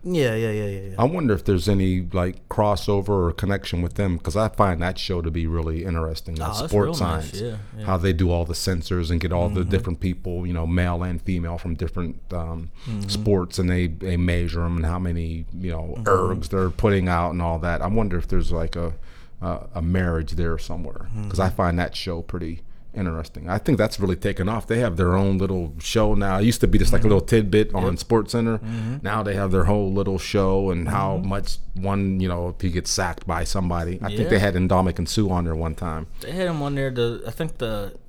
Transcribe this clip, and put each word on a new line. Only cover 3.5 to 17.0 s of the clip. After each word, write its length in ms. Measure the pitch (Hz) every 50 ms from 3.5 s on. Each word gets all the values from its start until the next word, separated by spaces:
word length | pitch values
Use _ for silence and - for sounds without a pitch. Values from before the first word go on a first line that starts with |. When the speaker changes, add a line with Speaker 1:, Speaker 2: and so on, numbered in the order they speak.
| 101 95 - - - 87
Speaker 2:
with 140 | 87 85 -
them, 240 | - 101 95 87 80
'cause 160 | - - -
I 140 | 101 110 110
find 300 | - - 104 98 90 82 87
that 160 | 90 92 -
show 200 | - - 95 87 85
to 80 | 82
be 160 | 78 85 82
really 360 | 80 82 82 80 80 80 82 82
interesting. 520 | 95 85 82 80 80 80 - - - 82 78
Speaker 1:
Oh, 60 | 80
Speaker 2:
That's 140 | 80 - 107
Speaker 1:
that's 100 | 131 160
Speaker 2:
Sports 300 | - 104 101 - 165 -
Speaker 1:
real 80 | 95 85
nice. 220 | 80 80 76 73
Speaker 2:
Science, 100 | - 92
Speaker 1:
Yeah, 380 | 110 120 110 104 101 - - 110
yeah. 60 | 107
Speaker 2:
how 100 | 101 95
they 160 | 90 87 98 90
do 160 | 80 92 85
all 160 | 87 85 85
the 80 | 82 85
sensors 560 | - - - 92 85 82 - 92 90 85 78
and 100 | 87 82
get 140 | 82 87 87
all 160 | 87 87 -
the 120 | 104 92
Speaker 1:
Mm-hmm. 80 | 92 85
Speaker 2:
different 280 | 101 95 - 92 85 -
people, 440 | - 92 87 - - 95 87 87 90
you 80 | 90 90
know, 140 | 85 82
male 340 | 80 87 90 90 87 87 85
and 180 | 90 90 90 85
female 380 | - - 92 87 82 82 85
from 160 | 85 - 90 82
different, 440 | 80 90 82 - 90 87 82 - - - -
um, 380 | 92 85 82 82 82 82 82 85 - - -
Speaker 1:
Mm-hmm. 240 | - 110 104 101 98
Speaker 2:
sports, 480 | 101 101 107 107 101 95 90 90 -
and 100 | - 92
they, 200 | 90 90 90 90
they 280 | 85 80 82 - 92 90
measure 480 | 87 87 87 87 87 87 85 80 85 85
'em 140 | 85 85
and 80 | 85 80
how 140 | 80 85 90
many, 480 | 90 90 85 85 85 82 82 82 82 - - 85
you 120 | 92 90
know, 240 | 82 80 80 82 -
Speaker 1:
Mm-hmm. 60 | - 110
Speaker 2:
ergs 460 | 107 98 92 92 90 92 85 80 -
they're 200 | - 95 95 90
putting 380 | - - - 107 101 95